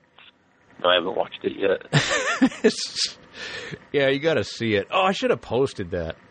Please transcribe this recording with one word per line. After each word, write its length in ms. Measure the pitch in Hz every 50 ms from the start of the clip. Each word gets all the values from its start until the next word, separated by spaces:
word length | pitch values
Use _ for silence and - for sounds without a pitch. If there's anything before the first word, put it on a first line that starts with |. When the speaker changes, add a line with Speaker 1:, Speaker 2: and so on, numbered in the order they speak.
| _ _ _ - - - _ _ _ _ _ _ _ _ - -
Speaker 1:
No, 60 | 87 87
I 60 | 90
haven't 220 | 90 82 92 95
watched 280 | - 92 - - - -
it 80 | - -
yet. 300 | - 98 98 92 - - -
Speaker 2:
<laughs> 720 | - - - - 571 605 508 571 698 659 - - - -
It's, 540 | - 220 - - - - - - - - - - - - - - - - - - - - - - - -
yeah, 160 | - 143 139 135
you 100 | 139 139
gotta 260 | 147 165 160 120 101
see 300 | - - - 117 113 107
it. 140 | 101 95 -
Oh, 100 | - 190
I 120 | 190 190
should 180 | 196 - - 247
have 100 | 214 123
posted 520 | - - 113 120 139 135 - - 101 85
that. 240 | 95 87 82 80 80 - - -